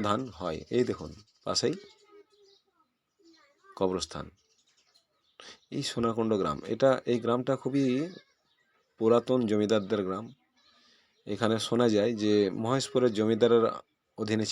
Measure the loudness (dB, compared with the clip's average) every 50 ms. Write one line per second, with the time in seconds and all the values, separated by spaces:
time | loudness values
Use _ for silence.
0 | 2 2 0 -2 -4 -8 -10 -8 -6 -6 -6 -6 -6 -2 0 0 0 0 -2 -6
1 | -10 -14 -14 -18 -20 _ _ _ -8 -6 -4 -2 -2 -2 -2 -6 -10 -20 -20 _
2 | _ _ -20 -20 -20 _ _ _ _ _ _ _ _ _ _ _ _ _ _ _
3 | _ _ _ _ _ -20 -20 _ _ _ _ _ _ -18 -6 -4 -2 -2 -2 -4
4 | -6 -8 -10 -12 -14 -14 -18 _ _ _ _ _ _ _ _ _ _ _ _ _
5 | _ _ _ _ _ _ _ -20 -20 -20 -20 -20 _ _ -8 -8 -6 -6 -4 -2
6 | 0 0 0 0 0 0 0 0 0 -2 -2 -4 -6 -8 -2 2 4 4 4 2
7 | 0 -2 -2 0 0 0 -2 0 0 -2 -2 -2 -2 -2 0 0 2 2 0 0
8 | -2 -6 -10 -14 -20 _ _ _ _ _ _ _ _ _ _ _ _ _ _ 0
9 | 2 4 4 4 4 2 0 0 2 2 2 2 2 2 2 0 0 0 -2 -2
10 | -2 -4 -6 -6 -8 -12 -16 _ _ _ _ _ _ _ _ _ _ _ _ _
11 | _ _ _ _ _ -10 -4 -2 0 0 0 -2 -2 0 2 2 4 4 4 4
12 | 2 2 0 0 2 2 4 4 2 2 0 -2 -2 -2 -2 -2 -2 -2 0 2
13 | 2 2 2 0 0 0 2 4 4 6 6 4 4 2 0 -4 -10 _ _ _
14 | _ _ _ -8 -4 -2 0 0 -2 -2